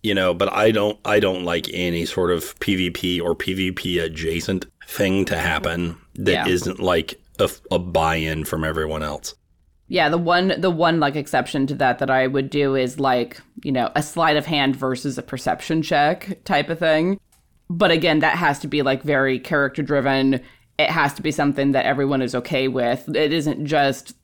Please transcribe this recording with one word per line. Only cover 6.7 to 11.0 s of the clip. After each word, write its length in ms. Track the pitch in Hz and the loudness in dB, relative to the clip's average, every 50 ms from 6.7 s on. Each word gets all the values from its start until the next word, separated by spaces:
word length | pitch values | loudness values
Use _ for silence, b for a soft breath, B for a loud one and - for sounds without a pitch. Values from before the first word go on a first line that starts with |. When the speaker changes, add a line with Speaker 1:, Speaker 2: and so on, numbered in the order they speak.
| 92 - | -6 -2
Speaker 1:
like, 420 | 92 90 87 82 80 - - - _ _ _ - | 0 2 2 2 0 -4 -10 -14 _ _ _ -2
a, 100 | 101 - - - _ - | -2 -2 -2 -8 _ -4
a 60 | 92 90 | -2 -2
buy-in 640 | 90 90 85 85 80 80 80 80 80 80 78 78 76 | -2 0 0 0 2 2 0 0 -2 -4 -4 -4 -4
from 180 | - - 80 | -4 -4 -4
everyone 400 | 78 78 78 80 78 78 78 78 | -4 -2 -2 -4 -4 -4 -4 -6
else. 320 | 76 76 73 - - - - _ _ _ _ _ _ _ _ _ _ _ | -6 -6 -8 -8 -12 -14 -16 _ _ _ _ _ _ _ _ _ _ _
Speaker 2:
Yeah, 200 | - 180 160 147 | 0 0 2 2
the 100 | 160 175 | 2 0
one, 360 | 170 165 175 175 185 190 - 170 | 0 2 2 2 2 2 0 2
the 120 | 170 190 | 0 0
one, 300 | 175 156 170 165 170 165 | 2 2 2 2 4 2